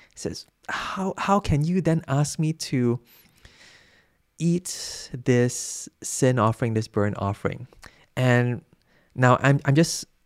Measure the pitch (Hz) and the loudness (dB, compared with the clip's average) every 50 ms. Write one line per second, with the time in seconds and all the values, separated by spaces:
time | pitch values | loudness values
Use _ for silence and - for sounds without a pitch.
0 | - _ _ - - - - - - _ _ _ _ - - - - - - 196 | -20 _ _ -12 -10 -10 -10 -10 -16 _ _ _ _ -10 -8 -8 -6 -8 -6 -6
1 | 190 190 - - - - 196 202 - - 165 143 151 165 180 190 156 165 160 165 | -4 -6 -6 -4 0 0 0 2 2 2 0 2 2 0 0 0 2 2 0 0
2 | - - 135 139 147 143 - - 160 156 160 - - - - 131 123 120 117 127 | 0 -2 0 0 0 0 -2 -2 -2 -2 -2 -4 -6 -4 -2 0 2 2 0 -2
3 | _ _ _ _ _ _ _ _ _ - _ _ - - - - _ _ _ _ | _ _ _ _ _ _ _ _ _ -20 _ _ -20 -20 -20 -20 _ _ _ _
4 | _ _ _ _ _ _ _ - 156 170 170 180 180 - - - - - - - | _ _ _ _ _ _ _ -4 -2 0 0 -2 -4 -6 -12 -10 -10 -12 -12 -14
5 | - - - 131 127 - 123 123 120 123 - - - - - - - - _ - | -14 -12 -12 -6 0 2 4 4 4 2 0 -4 -10 -10 -12 -12 -14 -16 _ -14
6 | - - - - 143 131 127 127 104 113 113 - 131 117 110 110 107 - - 107 | -12 -10 -4 0 2 2 4 4 2 2 2 0 -2 -2 0 -2 -2 -2 -2 0
7 | 104 104 101 - - 98 101 - - - 98 - 123 - _ _ - - _ _ | 0 0 -2 -2 -4 -4 -4 -4 -4 -6 -6 -6 -14 -20 _ _ -20 -20 _ _
8 | _ _ - - 127 127 123 120 123 123 123 - - _ _ _ _ _ _ _ | _ _ -6 -2 2 4 4 4 2 0 -2 -6 -8 _ _ _ _ _ _ _
9 | _ _ - - 127 127 123 123 127 135 143 143 - 139 139 151 170 - - - | _ _ -2 2 4 6 6 6 4 4 2 2 2 2 4 4 4 2 0 -8
10 | - _ _ _ _ | -10 _ _ _ _